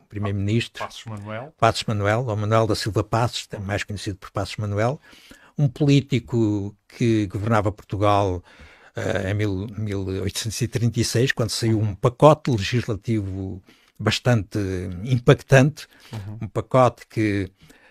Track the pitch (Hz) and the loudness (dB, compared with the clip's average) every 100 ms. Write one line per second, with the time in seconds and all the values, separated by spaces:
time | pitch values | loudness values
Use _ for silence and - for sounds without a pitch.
0 | _ 104 101 101 98 117 - - 107 - | _ -6 -4 -2 0 0 -2 -8 -12 -12
1 | - 107 101 107 135 - 113 - - 104 | -14 -12 -10 -12 -12 0 2 2 -2 0
2 | 101 110 123 104 104 113 110 104 110 101 | 2 0 0 -2 2 2 2 0 -2 -2
3 | 104 113 120 - - 107 98 101 - 101 | 0 0 0 -4 -10 -10 -4 -4 -4 -8
4 | - 95 - - 95 - 104 101 117 151 | -8 -10 -10 -8 -8 -6 -4 -2 -2 -2
5 | - - - - - - 143 - 147 143 | -12 -20 -20 -20 -12 -2 0 2 4 4
6 | 135 123 - 120 110 104 101 - _ - | 4 -2 0 0 2 0 -4 -12 _ -2
7 | 120 110 101 98 104 113 98 101 - 98 | 2 2 0 -2 2 2 2 -4 -8 0
8 | 104 101 101 90 - - - - - - | 2 4 2 -2 -8 -20 -20 -20 -16 -8
9 | 101 95 95 104 104 92 101 101 107 98 | -4 -2 -2 -2 -2 -2 -6 -8 -6 -4
10 | 95 95 95 - 113 - 113 113 117 117 | -4 -4 -4 -4 -6 -4 -4 0 0 0
11 | 110 113 135 - 110 - 113 110 107 92 | 0 2 0 0 -4 -2 0 2 0 0
12 | 123 - 147 151 - 117 95 123 - 101 | 0 6 6 6 2 -2 0 -2 -2 -6
13 | - 110 98 95 95 92 - - _ - | -2 -4 -2 -6 -8 -10 -16 -20 _ -6
14 | 107 - - 120 92 107 95 92 92 90 | -2 0 2 2 0 -4 -4 -4 -6 -8
15 | 113 123 - 135 - 135 139 - - _ | -2 0 4 4 6 6 6 0 -16 _
16 | - 110 101 107 113 - - 131 123 - | -14 -12 -12 -10 -8 -8 0 4 4 2
17 | - - 107 101 95 _ - - _ | -10 -2 0 0 -4 _ -20 -20 _